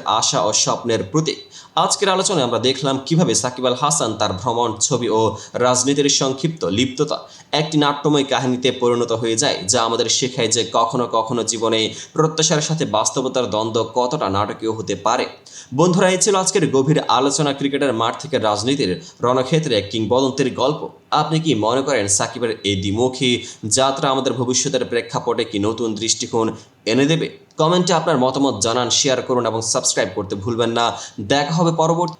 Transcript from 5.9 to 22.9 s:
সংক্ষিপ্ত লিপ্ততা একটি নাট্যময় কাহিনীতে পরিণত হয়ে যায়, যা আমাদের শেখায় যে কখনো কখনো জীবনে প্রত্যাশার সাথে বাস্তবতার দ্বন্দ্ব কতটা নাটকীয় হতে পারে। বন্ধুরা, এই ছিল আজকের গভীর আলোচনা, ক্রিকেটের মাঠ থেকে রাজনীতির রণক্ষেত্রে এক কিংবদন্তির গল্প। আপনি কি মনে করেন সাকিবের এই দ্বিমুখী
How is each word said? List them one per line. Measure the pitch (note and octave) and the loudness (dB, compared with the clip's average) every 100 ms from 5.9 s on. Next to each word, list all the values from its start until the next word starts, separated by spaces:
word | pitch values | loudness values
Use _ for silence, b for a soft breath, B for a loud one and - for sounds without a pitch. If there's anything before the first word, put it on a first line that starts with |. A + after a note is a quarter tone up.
| C#3+ C#3 | 2 2
সংক্ষিপ্ত | - C3+ C3+ E3 D#3+ | 2 0 0 -2 -2
লিপ্ততা | F2 G2+ B2+ C#3 D3 - - B B | -2 0 0 0 -2 -4 -10 B B
একটি | D3+ D#3+ D3+ | -2 0 2
নাট্যময় | C#3+ C#3 D#3+ D3 | 2 2 2 2
কাহিনীতে | C#3 B2 B2+ B2 B2+ | 2 0 0 0 0
পরিণত | B2 A#2+ A#2+ A#2 | 2 2 2 0
হয়ে | A2+ A#2 A2+ | -2 0 0
যায়, | C#3 - F#2 | 0 -2 0
যা | A#2+ | 0
আমাদের | A2+ A#2 A2 | 2 0 0
শেখায় | - B2 C3 A2+ | 0 -2 0 0
যে | A2+ G#2+ | 0 0
কখনো | A#2 A2+ B2+ A#2 | 0 0 0 0
কখনো | A2+ A2 A#2+ | 0 0 -2
জীবনে | G#2+ A2+ A2+ A2+ G#2+ G#2+ B | -2 0 0 2 0 -4 B
প্রত্যাশার | - D#3+ D#3+ D#3 D3+ | 0 0 2 0 0
সাথে | D3+ D#3+ | 0 -2
বাস্তবতার | A#2 G#2 A2+ C#3 B2+ B2+ A2 | 0 0 0 -2 -2 -2 0
দ্বন্দ্ব | G#2+ A2 A2+ A2 | 0 0 -2 -2
কতটা | B2 - D#3 G2 | -2 -2 -2 -2
নাটকীয় | G2 G#2+ A2 A2 | 0 -2 -4 -4
হতে | A2 G2 | -4 -4
পারে। | F#2 G#2+ B2 - - - B B | -2 0 0 -2 -8 -20 B B
বন্ধুরা, | C3 F3+ F3 F#3 | 2 4 4 4
এই | F#3 | 2
ছিল | G#3+ F#3+ | 2 2
আজকের | F#3 G3+ C3 | 2 2 2
গভীর | C3 C#3+ D3 | 2 4 2
আলোচনা, | - A#2 C#3 C#3 D3 | 2 2 2 0 -2
ক্রিকেটের | C3+ C#3 C#3 C#3 | 0 -2 0 0
মাঠ | A2 A#2 - | 0 -2 -2
থেকে | - B2 | -4 0
রাজনীতির | G#2+ G#2 A#2 D3 F#2+ E2+ B B | 0 0 0 0 0 -2 B B
রণক্ষেত্রে | A#2+ C3 B2+ D#3+ D#3 G#2+ | 0 2 2 0 2 0
এক | G2 | 0
কিংবদন্তির | A2+ G#2+ B2 C3+ B2 B2+ | -2 0 2 2 0 -2
গল্প। | F#2+ C3 D#3 - - - | 0 0 -2 -6 -12 -2
আপনি | C#3+ D#3 D#3+ | 0 2 0
কি | D#3+ | 2
মনে | A2 G#2+ C3 | 0 2 0
করেন | C#3+ B2 G2+ | 0 0 0
সাকিবের | - A2+ A#2+ A#2 - | 0 -2 -4 -4 -2
এই | G2+ G2 | -2 -2
দ্বিমুখী | G2 | 0